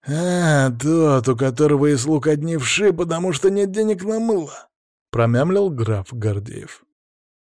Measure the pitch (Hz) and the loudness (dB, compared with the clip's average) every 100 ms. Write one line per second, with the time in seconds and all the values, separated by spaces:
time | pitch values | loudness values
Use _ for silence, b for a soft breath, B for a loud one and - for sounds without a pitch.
0 | - 151 180 180 170 147 135 120 143 165 | -6 -4 -2 0 2 4 2 0 0 2
1 | 156 135 120 120 135 123 151 147 147 139 | 4 4 2 0 0 2 2 4 2 2
2 | 131 156 139 151 160 165 123 - 202 170 | 0 0 2 0 -2 -4 -2 2 2 2
3 | 170 165 185 151 190 196 196 196 214 196 | -2 -2 -2 0 0 2 -2 0 -2 -2
4 | 196 220 226 202 143 - - _ _ _ | -4 -4 -2 -2 -4 -12 -20 _ _ _
5 | _ 113 117 120 156 190 196 135 110 104 | _ 0 2 2 2 2 0 -2 -2 -2
6 | 92 123 110 101 107 - 104 - _ _ | -4 -6 -4 -4 -8 -14 -16 -20 _ _
7 | _ _ _ _ | _ _ _ _